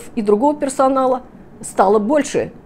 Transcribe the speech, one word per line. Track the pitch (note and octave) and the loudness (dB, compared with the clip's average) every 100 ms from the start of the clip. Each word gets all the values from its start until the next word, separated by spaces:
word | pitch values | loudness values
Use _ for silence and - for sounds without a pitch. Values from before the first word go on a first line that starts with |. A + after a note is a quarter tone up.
| - | -6
и | - | -4
другого | G#3 G#3 C#4 D4+ | 0 2 2 0
персонала | C#4+ C4+ C4+ C4+ C4 B3+ - - - - | -4 0 0 2 0 -2 -6 -20 -20 -18
стало | - - F#3+ G#3+ | -6 0 2 2
больше | G#3 D4+ C#4 D3+ A2+ - | 2 0 0 -4 -4 -8